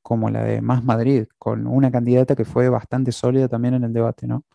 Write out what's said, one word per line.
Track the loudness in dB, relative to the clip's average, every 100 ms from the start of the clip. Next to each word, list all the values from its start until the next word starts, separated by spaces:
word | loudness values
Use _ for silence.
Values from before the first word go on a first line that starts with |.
como | -4 -2 -2
la | -2
de | -2 -2
Más | 0 0
Madrid, | 0 0 2 0 -2 -6
con | -6 -4 0
una | 2 2
candidata | 2 2 4 4 0
que |
fue | -2 0 2
bastante | 0 -2 -4 -2
sólida | -2 0 2 0
también | 0 -2
en | 0
el | -2
debate, | -2 -2 -4 -6
¿no? | -8 -8